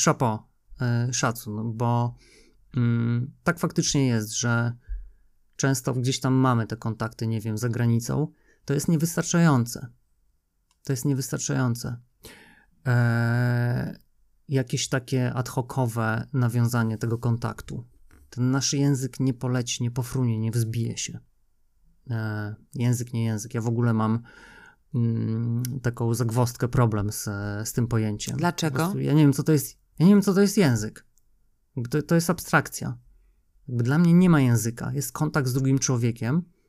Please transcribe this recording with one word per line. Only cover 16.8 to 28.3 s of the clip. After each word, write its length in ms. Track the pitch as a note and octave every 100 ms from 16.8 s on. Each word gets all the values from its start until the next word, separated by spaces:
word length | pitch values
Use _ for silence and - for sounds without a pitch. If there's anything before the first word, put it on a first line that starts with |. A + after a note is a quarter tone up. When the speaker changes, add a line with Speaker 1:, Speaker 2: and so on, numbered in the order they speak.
| A2+ A2
Speaker 1:
tego 200 | A#2+ A#2
kontaktu. 680 | A#2+ A#2 A2+ G#2+ - C3 A#2+ _ - - -
Ten 220 | - B2+
nasz 220 | C3+ B2
język 460 | C#3+ C#3+ C3+ C3 -
nie 140 | C3
poleci, 500 | A#2+ B2+ B2 B2 -
nie 80 | A#2+
pofrunie, 480 | A#2+ A#2+ C3 B2 A2
nie 120 | A2
wzbije 460 | A#2 A2+ A#2 A#2 A2+
się. 220 | - A2+ _ _ _ _ _ _ _ _ -
E, 460 | A2+ A2 G#2+ G#2 G#2 _
język, 400 | - B2 B2 A#2+
nie 100 | A#2 A2+
język. 280 | A2 A2+
Ja 80 | A#2+
w 60 | A2+
ogóle 260 | A#2 A#2+
mam, 280 | A2+ A2 A2+ A#2+ - - - - _ _ A#2+
mm, 680 | A#2 A2+ A2 A2+ A#2 A#2 B2 B2+
taką 320 | A#2+ A#2+ A#2
zagwozdkę, 540 | A2+ A#2+ A#2 A#2+ - A#2+
problem 440 | B2 A#2+ G#2 G2+
z, 120 | - - G2+ G#2 G2+ G#2+
z 60 |
tym 140 | - A#2
pojęciem. 500 | A#2 G#2+ G#2 -